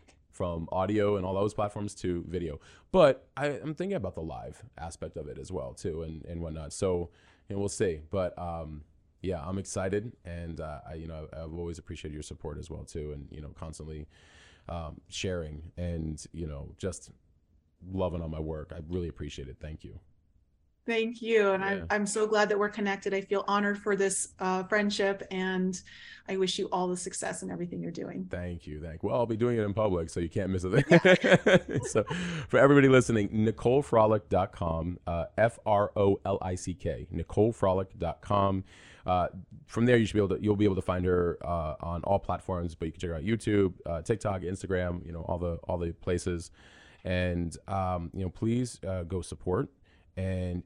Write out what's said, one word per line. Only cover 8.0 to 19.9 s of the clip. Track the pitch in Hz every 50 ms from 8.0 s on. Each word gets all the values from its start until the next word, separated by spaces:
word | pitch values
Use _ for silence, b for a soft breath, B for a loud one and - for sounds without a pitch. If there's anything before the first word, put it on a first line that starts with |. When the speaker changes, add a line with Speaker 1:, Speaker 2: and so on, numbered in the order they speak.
| 78 78
Speaker 1:
But, | - 98 92 87 - -
um, | 87 85 85 82 80 78 78 73 76 - _ _ _ _ _ _
yeah, | - 90 92 82 71
I'm | 82 95 98
excited, | 92 - - 104 92 95 95 104 107 120 - - -
and, | 90 85 85 85 82 82 76
uh, | 80 78 76 71 - -
I, | 78
you | 82 82
know, | 80 80 80 78 76 -
I've | 78 82 80 78
always | 85 85 85 85 82
appreciated | 76 - 87 78 - 80 73
your | 76 76
support | - 76 - - 78 73 73
as | 76 -
well | 78 73 73
too, | - - 80 76 76 73
and, | 71 71 -
you | - - 76
know, | 71
constantly, | - - - 80 78 - 78 78 78 78 73 - b b b b b b b b b b b
um, | b - 85 82 76 - - - -
sharing | - - - 98 92 87 82 76 76 76 78 82 -
and, | - 87 87 85 82 80 78 78 76 - - -
you | - 90
know, | 78 73 69 73 - - -
just | - 95 85 - - - - _ _ _ _ _ _ _ _ _ _ _ _ _ 90 90 92
loving | 95 92 90 80 87 85
on | 80
my | 78 78
work. | 80 78 80 78 76 - -
I | 87 80 76
really | 87 92 87 82
appreciate | 73 - - 73 - - 71 65
it. | 64 -
Thank | - 78 78 76 -
you. | -